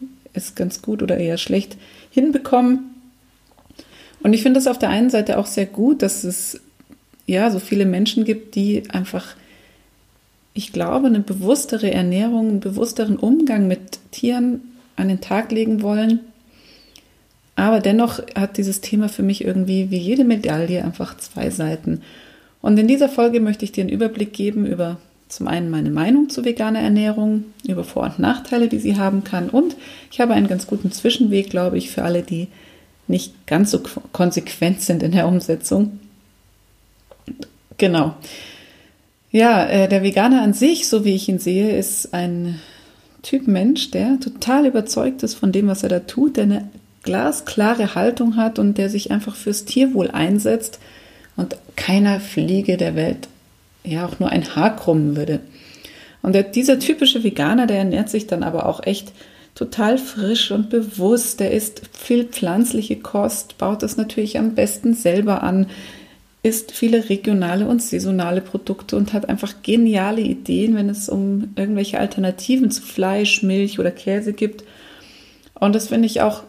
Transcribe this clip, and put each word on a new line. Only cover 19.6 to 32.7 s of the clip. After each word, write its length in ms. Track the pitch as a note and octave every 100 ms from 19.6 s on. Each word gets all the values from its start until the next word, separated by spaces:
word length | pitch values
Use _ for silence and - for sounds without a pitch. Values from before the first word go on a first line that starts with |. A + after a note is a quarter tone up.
| F#3 F#3+ F#3+
wie 80 | F#3
jede 280 | F3 C4 A#3+
Medaille 580 | G#3+ F3+ D#3 E3+ F3+
einfach 340 | F3 - - -
zwei 320 | - - -
Seiten. 520 | - D#3 D#3+ - - - - - - _ _
Und 160 | - G#3
in 100 | A3
dieser 220 | C#4 C#4
Folge 300 | C4+ A#3 A#3
möchte 240 | G#3+ G#3
ich 80 | G3+
dir 100 | -
einen 80 | F#3
Überblick 440 | G3+ A3 G#3+ G#3
geben 320 | - G3+ G#3+ G3+
über 320 | F3 E3+ F3 - _ _
zum 180 | - -
einen 220 | E3+ E3+
meine 200 | D#3+ D3+
Meinung 400 | D3 F3+ C#4 D4
zu 160 | - A#3+
veganer 360 | A#3 A3 A3
Ernährung, 640 | A3 G#3 G#3+ G#3+ G#3+ G#3+ G#3+ - -
über 160 | F#3
Vor- 200 | - -
und 160 | - -
Nachteile, 480 | F#3 B3+ - A#3+ A#3
die 120 | A3
sie 180 | G#3+ G3+
haben 260 | F#3+ G3
kann. 260 | G3+ F3+ F3
Und 260 | B3 E4+ - - - -
ich 80 | -
habe 140 | A#3+
einen 140 | G#3+ G3+
ganz 200 | F#3 -
guten 240 | G#3 F#3
Zwischenweg, 580 | - A#3 C4+ A3 G3 G3
glaube 280 | F3+ F3+ F3+
ich, 120 | -
für 140 | -
alle, 180 | E3+ F3
die 260 | F3 E3 F3+ - -